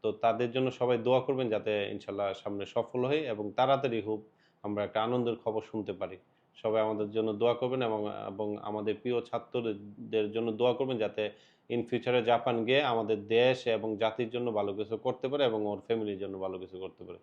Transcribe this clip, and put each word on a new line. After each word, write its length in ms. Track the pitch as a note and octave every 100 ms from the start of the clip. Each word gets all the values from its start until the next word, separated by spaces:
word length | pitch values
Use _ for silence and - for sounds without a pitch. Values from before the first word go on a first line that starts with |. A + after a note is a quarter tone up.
তো 100 | A2
তাদের 380 | G#2 A#2 A2 A#2+
জন্য 200 | B2+ C3
সবাই 280 | - B2 A#2+
দোয়া 220 | A2+ B2+
করবেন 280 | B2+ C3 B2
যাতে 400 | G#2 G#2+ G#2 G2+
ইনশাল্লাহ 420 | G#2 - G2+ G2+
সামনে 340 | F#2+ G#2+ G2+ G2
সফল 380 | A#2+ A2+ B2 B2+
হই 120 | D3+
এবং 340 | C#3+ G#2 G#2
তাড়াতাড়ি 480 | G2 C3 C3+ C3+ A2+
হোক 240 | G#2 A2 - _ _ _
আমরা 220 | G#2 G#2
একটা 180 | G2+ A2
আনন্দের 340 | A2+ B2 A#2 A2+
খবর 260 | A2+ G#2+ -
শুনতে 220 | A2 G#2
পারি। 240 | F#2 F#2 F#2 _ _ _
সবাই 280 | - A2 A2
আমাদের 280 | A2 G#2+ G#2
জন্য 220 | A2 A2
দোয়া 220 | G#2 A#2+
করবেন 280 | A#2 B2 C3
এবং, 260 | A#2 G#2+ G#2 G2+ G#2
এবং 300 | G2 G#2 G#2
আমাদের 320 | G#2+ G#2+ G#2+
প্রিয় 260 | G#2 A#2+ A#2+
ছাত্রদের 1120 | A#2 A#2 - B2+ A#2 G2+ G#2 G2+ A2+ A2 G#2
জন্য 200 | A2 A2+
দোয়া 200 | G#2+ B2
করবেন 260 | B2 C3 A#2+
যাতে 320 | G#2+ - G#2 - - _ _
in 120 | A#2+
future-এ 400 | A#2 B2 B2+ B2
জাপান 420 | A2+ A#2 B2 A#2
গিয়ে 180 | A2+ C3+
আমাদের 440 | C#3+ A#2 A2 G#2+ G2+
দেশ 400 | A2+ B2 C3 A#2+
এবং 300 | A2 A2 G#2
জাতির 340 | A2 A2 A2+
জন্য 220 | A#2+ B2
ভালো 220 | G#2 G2+
কিছু 220 | G2 G2+ A2
করতে 320 | B2+ - C3
পারে 160 | C#3+
এবং 220 | C3 A2 G#2
ওর 140 | G#2 -
ফ্যামিলির 320 | A2+ G#2+ F#2+
জন্য 200 | G2 F#2+
ভালো 200 | F#2+ F#2
কিছু 200 | F#2 F#2
করতে 260 | F#2+ -
পারে। 140 | F2+ F2